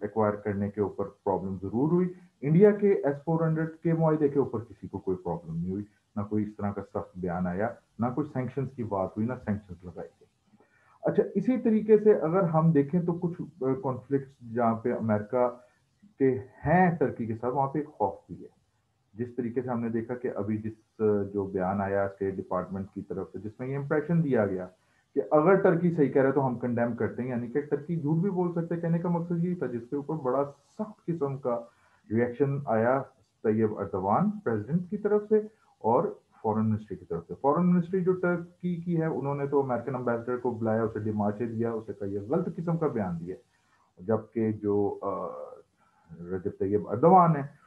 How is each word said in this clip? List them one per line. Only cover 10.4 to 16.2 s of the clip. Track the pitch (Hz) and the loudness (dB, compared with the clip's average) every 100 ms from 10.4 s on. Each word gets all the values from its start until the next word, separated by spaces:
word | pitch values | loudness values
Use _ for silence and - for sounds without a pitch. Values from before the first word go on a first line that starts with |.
| _ _ _ _ _ _ - | _ _ _ _ _ _ -2
अच्छा, | - 220 202 | 2 2 0
इसी | 190 254 | 0 2
तरीके | 247 214 214 214 | 2 2 6 6
से | 214 | 8
अगर | 202 156 180 | 6 4 2
हम | 180 160 160 | 4 4 6
देखें | 143 139 180 170 | 6 4 2 0
तो | |
कुछ, | 170 175 - | -2 -4 -6
अ, | 147 - | -10 -4
conflicts | 131 131 139 120 - 139 135 - 120 | -2 -2 -2 -6 -2 -2 -2 -16 -6
जहाँ | 113 117 | 0 2
पे | 110 123 | 2 0
अमेरिका | 120 110 104 104 127 123 - - _ _ _ - | -2 0 0 0 0 0 -2 -16 _ _ _ -12
के | - | 0